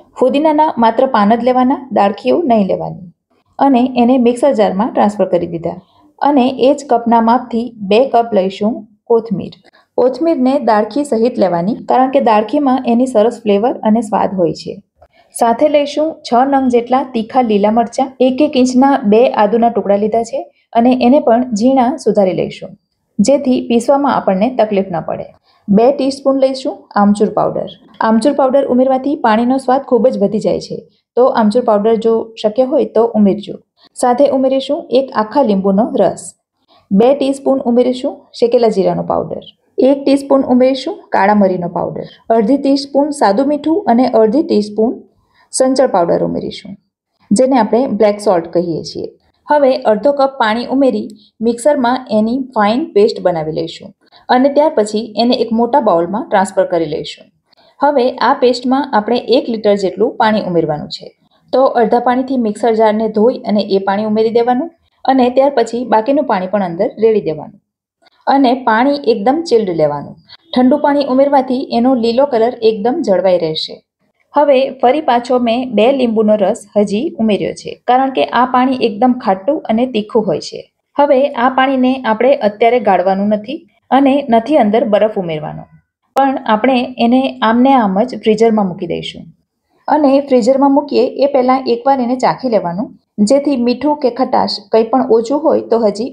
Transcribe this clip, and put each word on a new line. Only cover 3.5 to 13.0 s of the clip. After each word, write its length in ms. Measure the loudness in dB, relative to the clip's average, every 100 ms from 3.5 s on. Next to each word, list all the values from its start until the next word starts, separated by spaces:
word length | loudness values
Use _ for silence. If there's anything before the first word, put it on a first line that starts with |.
| -2
અને 240 | 0 2 0 0
એને 180 | 2 2
મિક્સર 320 | 2 2 0 2
જારમાં 320 | 0 0 -2
ટ્રાન્સફર 360 | 0 0 0 -2
કરી 180 | -2 -2
દીધા. 220 | -6 -8 -10 -16 _ _ _
અને 280 | 0 2 0 2 0
એ 20 |
જ 180 | 0 0
કપના 320 | -2 2 2 2
માપથી 360 | 0 -2 -6 -6 -10 0
બે 160 | 2 2
કપ 280 | 0 0 -2
લઈશું 380 | -2 -2 -4 -4 -10 _ -2
કોથમીર. 420 | -2 0 -6 -8 -16 _ _ _ -2
કોથમીરને 560 | -2 0 -2 0 0 0 0
દાળખી 380 | 0 0 -4
સહિત 320 | -4 0 0 0
લેવાની, 340 | 0 0 -2 -4 -2
કારણ 200 | 0 2
કે 60 | 2 2
દાળખીમાં 580 | 2 0 -2 0 0 0
એની 200 | 0